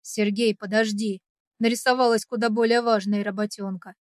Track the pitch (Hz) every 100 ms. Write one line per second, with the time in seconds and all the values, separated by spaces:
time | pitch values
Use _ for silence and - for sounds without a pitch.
0 | - - 208 202 233 202 202 214 220 202
1 | 214 190 _ _ _ _ 226 240 262 254
2 | 240 226 - 233 233 214 226 240 240 214
3 | 196 208 202 196 214 - 196 185 185 185